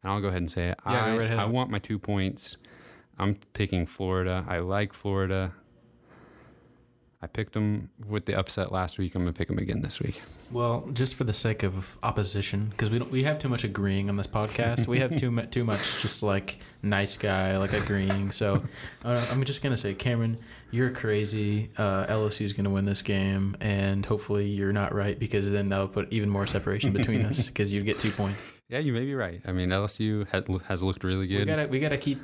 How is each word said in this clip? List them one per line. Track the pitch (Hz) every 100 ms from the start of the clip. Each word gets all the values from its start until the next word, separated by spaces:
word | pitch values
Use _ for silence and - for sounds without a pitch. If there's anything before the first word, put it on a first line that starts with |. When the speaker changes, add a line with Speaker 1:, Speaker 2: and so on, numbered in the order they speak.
Speaker 1:
And | 95
I'll | 101
go | 98
ahead | 92
and | 85
say | - 87
it. | 90 95
Speaker 2:
Yeah, | 120 110
go |
Speaker 1:
I, | 113
Speaker 2:
right | 113
ahead. | 113
Speaker 1:
I |
want | 104 123 127
my | 104
two | - 107
points. | - 101 95 92 - - - - - - - -
I'm | 98 101 -
picking | - 101 92 85
Florida. | - 92 95 90 92 90
I | 90
like | 90 98 104
Florida. | - 101 98 95 95 92 90 - - - - - - - - - - - - _ _ _ _
I | 87
picked | - 110 110
'em | 104 104 - _ 107
with | 107 -
the | 98
upset | 95 - 95
last | 92 90 -
week. | 92
I'm | 92
gonna | 87
pick | 82 87
'em | -
again | 98 104
this | 98 -
week. | - - - - -
Speaker 2:
Well, | 120 120 117 -
just | 127 131
for | -
the | 120
sake | 104 113 107
of | 98 92 95 -
opposition, | 117 107 95 101 98 98 107 101
'cause | 107
we | 117
don't, | 123
we | 131
have | 135 151
too | 139
much | 120
agreeing | 110 98 98 98 98
on | 101
this | 101
podcast. | 110 107 - 117 120 117
We | 120
have | 131
too | 160 127
mu-, | 117 117
Speaker 1:
<laughs> |
Speaker 2:
too | 127
much | 113 101 - -
just, | 104 -
like, | 107 98 95 - - -
nice | - 202 202 -
guy, | 101 135 95 -
like, | 98
agreeing. | 104 98 101 95 98 98
So, | - 104 98 - -
Speaker 1:
<laughs> | - -
Speaker 2:
uh, | 120 120 120
I'm | 131
just | 135 139
gonna | 139 120
say, | 101
Cameron, | 95 127 117 113 113 - - -
you're | 117 127
crazy. | 127 113 104 104 110 104 104 110 -
Uh, | 104 95 98
L | 110 107
S | -
U | 104
is |
gonna | 104 98
win | 98 98
this | 98
game, | - 101 98 98 98 98
and | 107 101 98 98 98
hopefully | 107 - 104 101
you're | 101 98
not | 101 98
right, | 104 101 -
because | 110 104 101
then | 101 98
that'll | 98 95
put | - -
even | 113 104
more | 98 95
separation | 98 95 98 127
between | 101 113 110 107
us, | - 113
Speaker 1:
<laughs> |
Speaker 2:
'cause | - 101
you'd | 101
get | 101 -
two | 110
points. | 98 98 101 - - _
Speaker 1:
Yeah, | 123
you | 151
may | 117 135
be |
right. | 135 101 87 -
I |
mean, | 92 90
L | 95
S | 104 -
U | 107 107 101
ha-, | 95 - 95 -
has | 90
looked | 95 92
really | 92 92
Speaker 2:
We | 95
Speaker 1:
good. | 98 104
Speaker 2:
gotta, | 156 151
we | 131
gotta | 151 139
keep, | 143 135